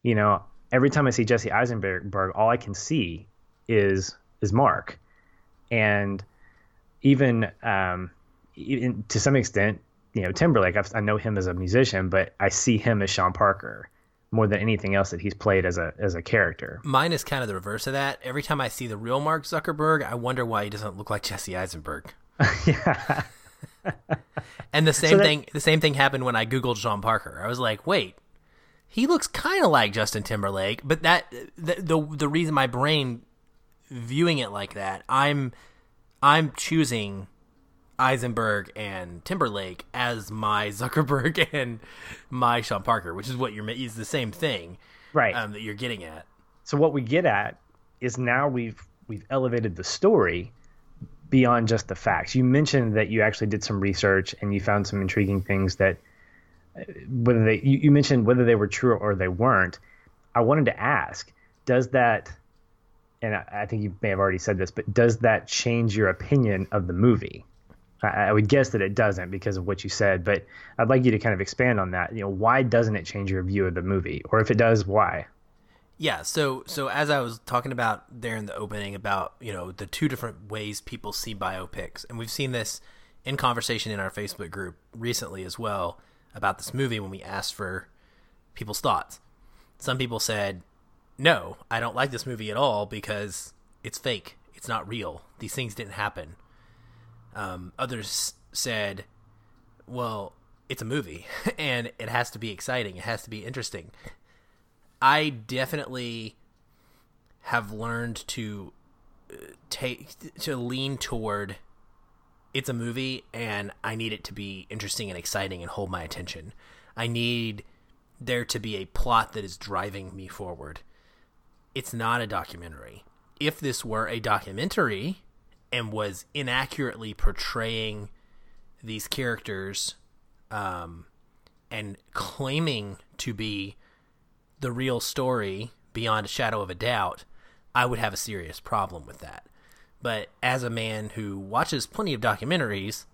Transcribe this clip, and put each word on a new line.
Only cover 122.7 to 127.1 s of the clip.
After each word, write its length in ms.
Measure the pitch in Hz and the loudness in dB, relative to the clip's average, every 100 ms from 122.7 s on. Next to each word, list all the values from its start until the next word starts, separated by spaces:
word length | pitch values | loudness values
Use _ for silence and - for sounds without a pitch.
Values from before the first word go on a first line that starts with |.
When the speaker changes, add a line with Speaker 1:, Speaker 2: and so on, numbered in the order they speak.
| 76 55 57 - _ _ _ | -16 -20 -20 -20 _ _ _
Speaker 2:
If 200 | 147 151 | -4 -2
this 240 | 139 120 | -6 -4
were 240 | 117 110 107 | -4 -4 -2
a 120 | 117 | -4
documentary 1040 | 113 104 - 95 170 - 139 98 139 190 - _ _ _ _ | 0 0 -2 -6 -4 0 0 0 -6 -8 -14 _ _ _ _
and 200 | 123 113 | -6 -4
was 340 | 107 104 92 - 143 | -4 -4 -6 -10 -8
inaccurately 800 | 131 127 135 - 131 - 110 | -2 -2 -2 -4 -4 -6 -12